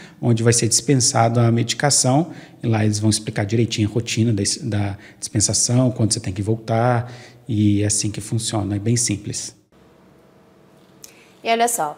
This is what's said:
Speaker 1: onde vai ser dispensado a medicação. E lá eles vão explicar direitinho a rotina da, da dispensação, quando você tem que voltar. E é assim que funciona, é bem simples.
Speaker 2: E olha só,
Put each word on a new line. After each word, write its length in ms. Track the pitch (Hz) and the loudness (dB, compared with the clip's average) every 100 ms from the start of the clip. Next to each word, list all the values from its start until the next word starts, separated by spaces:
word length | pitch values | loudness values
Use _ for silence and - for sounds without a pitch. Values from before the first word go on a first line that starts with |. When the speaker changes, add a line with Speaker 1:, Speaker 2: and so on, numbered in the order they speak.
| - - | -18 -4
Speaker 1:
onde 220 | 123 113 | 0 2
vai 80 | 117 | 4
ser 160 | 117 113 | 2 2
dispensado 720 | - - 135 117 113 113 120 | 0 2 2 2 2 2 4
a 100 | 117 | 4
medicação. 840 | 117 113 - 143 - 131 139 175 - - - | 2 0 0 0 2 2 2 0 -6 -20 -6
E 60 | 120 | -2
lá 160 | 110 | 2
eles 160 | 107 104 | 2 2
vão 100 | 110 | 2
explicar 360 | 104 - 113 104 | 0 -2 -4 -2
direitinho 420 | 117 113 - 104 | 0 0 0 0
a 40 | |
rotina 400 | 120 120 113 117 | 0 -2 0 0
da, 100 | 101 101 - | 0 -2 -4
da 340 | 127 104 101 98 - - | -4 -2 -2 -6 -14 -16
dispensação, 720 | - 107 101 107 - 123 127 | -6 -2 0 0 2 2 2
quando 220 | - 110 | 2 0
você 80 | 117 | -2
tem 140 | 101 | -4
que 80 | 92 | -4
voltar. 680 | 101 113 - 113 123 120 120 - - - - | -2 -4 -2 0 2 0 -2 -12 -20 -16 -4
E 360 | 104 104 101 | 2 2 2
é 20 | 104 | 0
assim 240 | - 107 | -2 -4
que 100 | 104 | -6
funciona, 560 | - 113 - 107 98 101 | -6 -4 -4 -4 -2 -2
é 40 | |
bem 180 | 107 120 | -2 0
simples. 580 | - 101 117 - - - _ _ - _ _ - _ _ _ _ _ _ _ - - - - - | -2 -4 -6 -10 -10 -16 _ _ -20 _ _ -20 _ _ _ _ _ _ _ -20 -20 -20 -20 -8
Speaker 2:
E 60 | 226 | -2
olha 180 | 233 240 | 0 0
só, 280 | 180 147 | 0 -4